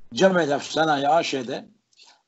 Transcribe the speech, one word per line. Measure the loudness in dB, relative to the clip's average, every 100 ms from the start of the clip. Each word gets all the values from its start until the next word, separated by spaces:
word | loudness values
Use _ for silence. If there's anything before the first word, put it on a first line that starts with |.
| -8
Cam | 2 4 4
Elyaf | 0 -2
Sanayi | -2 -2 0 2 2
A | 2
Ş'de, | 0 -4 -6 -10 -12 _ _ _ -20 _